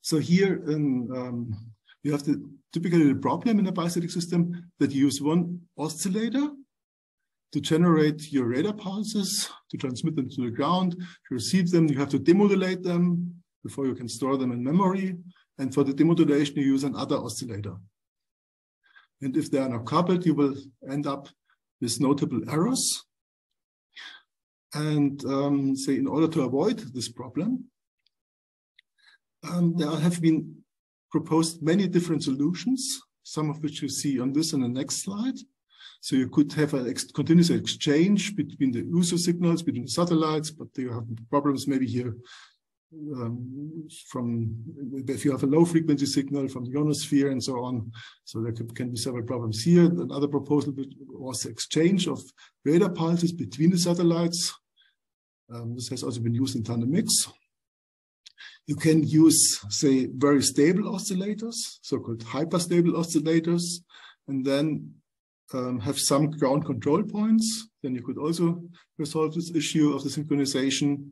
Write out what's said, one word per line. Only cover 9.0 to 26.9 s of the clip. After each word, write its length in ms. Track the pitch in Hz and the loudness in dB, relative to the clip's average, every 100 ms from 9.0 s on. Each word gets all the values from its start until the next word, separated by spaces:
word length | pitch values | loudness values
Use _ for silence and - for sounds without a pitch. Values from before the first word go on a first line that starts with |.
| 214 208 185 - - - _ | -4 -4 -4 -4 -6 -12 _
to 60 | - | -8
transmit 400 | 139 123 160 156 | -8 -4 -4 -2
them 120 | 123 | -4
to 140 | - | -4
the 60 | 120 | -6
ground, 420 | 113 143 180 185 | -2 0 2 0
to 380 | 175 - - - | -4 -12 -16 -10
receive 400 | 123 110 185 175 | -6 0 2 4
them. 180 | 175 160 | 4 4
You 100 | 131 | 2
have 100 | 139 | 0
to 80 | 143 | 0
demodulate 640 | 117 185 208 190 185 180 | 4 6 6 4 0 -2
them 600 | 180 175 180 175 175 - _ _ | -2 0 2 0 -4 -10 _ _
before 240 | - 120 135 | -14 -4 -4
you 80 | |
can 140 | 120 120 | -4 -8
store 280 | 117 135 135 | -6 -2 0
them 160 | 127 | -2
in 120 | 120 | -2
memory. 520 | 127 170 190 190 190 180 - _ _ - | 0 2 2 0 -2 -6 -12 _ _ -8
And 140 | 131 | -2
for 120 | 143 | 2
the 80 | 135 | 2
demodulation, 640 | 135 156 165 151 143 147 151 | 4 4 6 4 4 2 0
you 60 | |
use 200 | 139 135 | 2 2
another 340 | 139 117 135 139 | 0 -4 -2 -2
oscillator. 600 | 120 - 123 101 104 87 - _ _ _ _ _ _ _ _ _ _ _ _ _ | -4 -10 -8 -8 -10 -12 -18 _ _ _ _ _ _ _ _ _ _ _ _ _
And 160 | 135 143 | -4 -2
if 140 | - | 0
they 80 | 139 | 0
are 100 | 131 | 0
not 180 | 120 117 | -4 -2
coupled, 400 | 156 180 180 175 | 0 2 2 2
you 80 | |
will 220 | 143 143 139 - _ 135 | 4 2 0 -12 _ -8
end 160 | 143 147 | -6 -4
up 220 | 139 - _ _ _ _ _ | -6 -12 _ _ _ _ _
with 200 | 123 110 | -6 0
notable 400 | 135 143 147 120 110 | 2 2 0 -2 -2
errors. 540 | 147 202 262 - - - _ _ _ _ _ _ _ _ - - - _ _ _ _ _ | 0 0 0 -2 -4 -10 _ _ _ _ _ _ _ _ -20 -20 -20 _ _ _ _ _
And, 480 | 147 151 151 143 143 - | -6 -2 2 0 0 -4
um, 500 | 135 143 143 135 135 | -2 0 0 0 -2
say, 200 | - 135 | 0 0
in 100 | 135 | 0
order 220 | 139 160 | 2 2
to 140 | 160 | 2
avoid 360 | 127 135 190 247 131 | 0 2 0 -2 -6